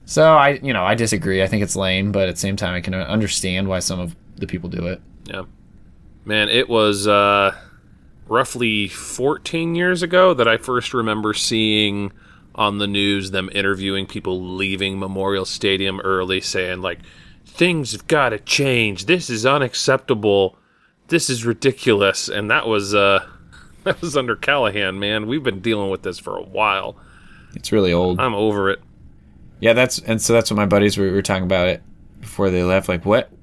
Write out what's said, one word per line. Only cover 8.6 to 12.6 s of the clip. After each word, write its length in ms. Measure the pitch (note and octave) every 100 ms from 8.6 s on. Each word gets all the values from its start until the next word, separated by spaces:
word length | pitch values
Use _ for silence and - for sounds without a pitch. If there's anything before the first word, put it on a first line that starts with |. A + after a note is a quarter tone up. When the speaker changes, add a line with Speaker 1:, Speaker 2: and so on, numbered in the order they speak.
| A#2+ G#2+ G2
Speaker 2:
fourteen 880 | - - - C3 D#3 - E3 E3 E3+
years 260 | F3+ F3+
ago 320 | F3 F3+ F#3
that 140 | C#3+ A#2
I 100 | A2+
first 360 | - B2 -
remember 400 | B2+ A2 G#2+ G#2+
seeing 800 | G#2+ - A2+ A2 G#2+ G#2 G2+ G2 - - - -
on 220 | -